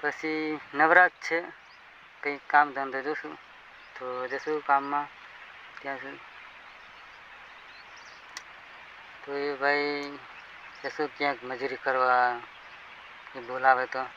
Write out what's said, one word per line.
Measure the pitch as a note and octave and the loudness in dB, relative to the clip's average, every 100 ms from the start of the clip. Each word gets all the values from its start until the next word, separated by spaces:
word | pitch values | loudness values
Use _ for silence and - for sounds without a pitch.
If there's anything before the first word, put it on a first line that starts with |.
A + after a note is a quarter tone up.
પછી | D3+ - D#3 D#3 D#3 D3+ - | -4 -4 -4 -4 -4 -6 -8
નવરાત | C#3+ D#3 E3+ F3+ | 2 6 8 6
છે, | - - E3 F3+ - - - - - - - | 2 -4 -4 -4 -16 -20 -20 -20 -20 -20 -8
કંઈક | C#3+ C#3+ - | -6 -6 2
કામ | D3 D3 | 4 4
ધંધો | C3+ C#3 C3+ | 0 -6 -4
જોશું | C3 D3+ D3+ D3+ - - - - - - | -4 -6 -8 -14 -18 -20 -20 -20 -20 -12
તો | B2+ B2+ B2+ | -8 -6 -6
જશું | C3+ D3+ D3+ C#3+ | -6 -2 -4 2
કામમાં | C#3 C#3 C#3+ D3+ - - - - - - - | 2 2 -4 -4 -12 -20 -20 -20 -20 -20 -14
ત્યાં | C#3 C3+ | -10 -10
સુધી. | C3+ C#3 - - - - - - - - - - - - - - - - - - - - - - - - - - - - - - - | -10 -16 -18 -20 -20 -20 -20 -20 -20 -20 -20 -20 -20 -20 -20 -20 -20 -20 -20 -20 -20 -20 -18 -18 -16 -20 -20 -20 -20 -20 -20 -18 -8
તો | |
એ | C#3 C#3+ C3+ | -4 -2 0
ભાઈ | C#3 C#3+ C#3+ C#3+ C#3+ C#3+ - - - - - - | 2 2 2 -2 -6 -12 -16 -18 -18 -20 -20 -10
જશું | C#3+ - D3 - | -10 -4 -4 0
ક્યાંક | C#3+ C3 | -2 -2
મજૂરી | B2 B2+ C3+ B2+ | -6 -6 -4 -4
કરવા, | - C3 B2+ B2 B2 A#2+ A#2+ - - - - - - - - C3+ | 0 4 6 6 4 2 -8 -18 -20 -20 -20 -20 -20 -20 -16 -14
એ | |
બોલાવે | A#2+ B2+ C3 B2+ B2+ | -8 2 6 6 4
તો. | C3 B2+ | -4 -6